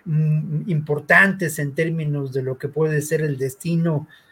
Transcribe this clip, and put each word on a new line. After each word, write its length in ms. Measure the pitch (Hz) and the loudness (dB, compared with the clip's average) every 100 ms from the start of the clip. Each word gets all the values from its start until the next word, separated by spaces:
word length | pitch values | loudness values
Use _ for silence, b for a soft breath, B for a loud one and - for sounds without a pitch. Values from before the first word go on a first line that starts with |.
mm, 640 | - 151 156 151 151 151 220 | -2 2 4 2 0 -4 -2
importantes 880 | 156 147 147 - 175 196 190 165 160 | -2 0 -2 4 4 4 2 -4 -2
en 160 | 143 | -2
términos 600 | 139 165 160 147 147 139 | -2 -2 0 -2 -2 -2
de 100 | 135 | -4
lo 140 | 131 131 | -4 -4
que 100 | 135 | -6
puede 340 | - 156 151 | -2 0 0
ser 200 | 151 160 | 0 0
el 160 | 151 131 | 0 -2
destino 720 | 135 - 170 170 170 147 156 b b | -4 -4 -2 0 2 0 -4 b b